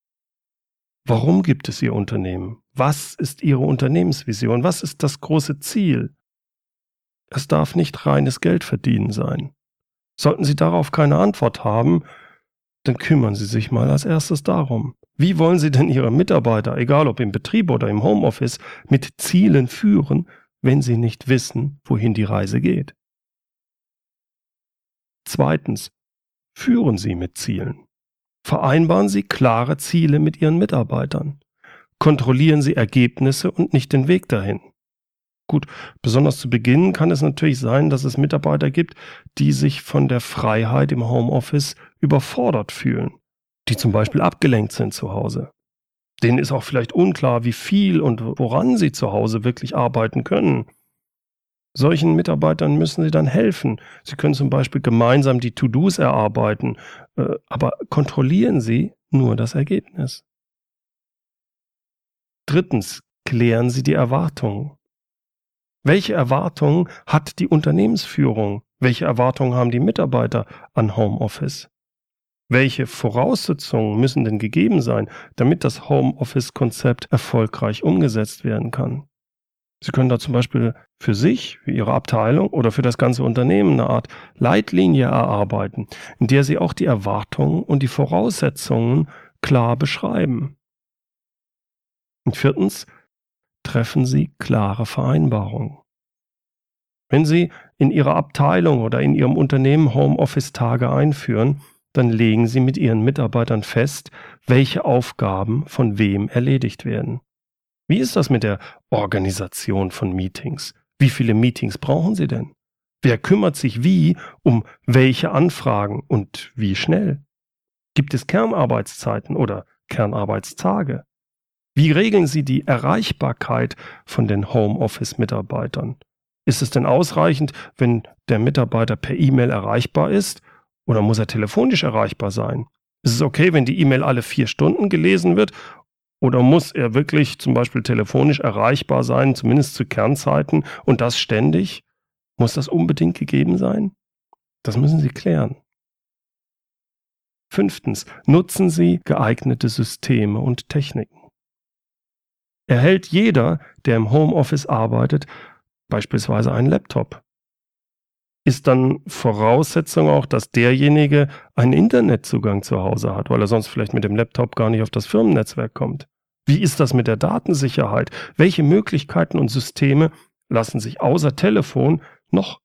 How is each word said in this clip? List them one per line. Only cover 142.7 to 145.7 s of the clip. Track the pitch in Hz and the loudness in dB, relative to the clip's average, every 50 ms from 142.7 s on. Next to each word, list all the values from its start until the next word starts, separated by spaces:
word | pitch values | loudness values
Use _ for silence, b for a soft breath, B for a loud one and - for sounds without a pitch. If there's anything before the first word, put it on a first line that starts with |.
| - - - 170 - 143 - 165 175 - | -2 0 0 0 0 0 0 -2 -2 -2
gegeben | - 143 - - 139 170 180 185 | -4 -2 0 0 2 2 0 0
sein? | - - - 214 214 196 - _ _ _ _ _ _ _ _ _ _ _ _ _ - | 0 -2 -2 -2 -2 -4 -6 _ _ _ _ _ _ _ _ _ _ _ _ _ -8
Das | - 107 117 | -4 -2 0
müssen | 135 147 160 160 | 2 2 2 2
Sie | 147 135 | 0 -2
klären. | - - - 196 170 76 - - 131 - _ _ | -4 -4 -2 -2 0 0 0 -2 -6 -10 _ _